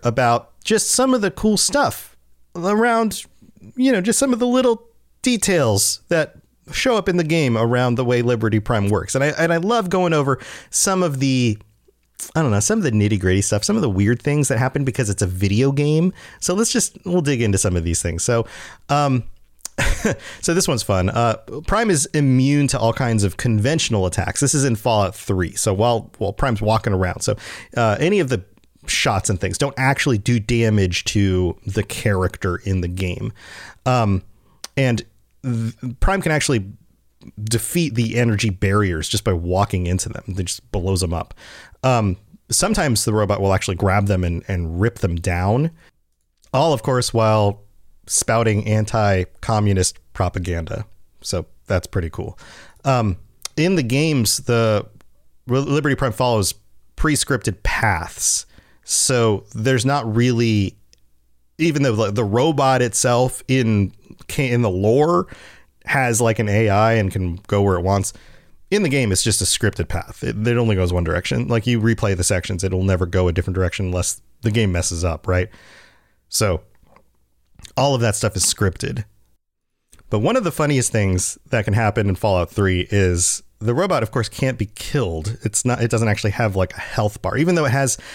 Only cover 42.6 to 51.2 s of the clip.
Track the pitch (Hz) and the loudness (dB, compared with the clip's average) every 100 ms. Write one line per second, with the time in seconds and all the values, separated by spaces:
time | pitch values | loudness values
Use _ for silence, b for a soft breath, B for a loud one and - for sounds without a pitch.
42.6 | 190 208 156 113 - 107 101 101 98 95 | 0 0 0 0 0 0 2 2 2 0
43.6 | - 87 98 98 101 95 90 85 - 92 | 0 0 2 2 2 0 0 -4 -4 -4
44.6 | 82 85 110 - 95 85 92 87 92 117 | -4 0 -2 0 -4 -2 -2 0 0 0
45.6 | 160 b b _ _ _ _ _ _ 127 | 0 b b _ _ _ _ _ _ 0
46.6 | 160 139 - 127 120 117 110 107 104 101 | 2 2 0 0 0 2 4 4 2 0
47.6 | - _ - - - - - 113 113 104 | -12 _ -20 -20 -6 -4 0 2 2 0
48.6 | 104 107 107 113 104 95 90 - - 110 | 0 0 0 0 2 2 -2 -6 -2 2
49.6 | 104 95 92 - - - 90 98 90 85 | 2 2 0 -4 -18 -4 -4 -2 -4 -6
50.6 | 80 - 107 - - _ | -6 -10 -10 -16 -20 _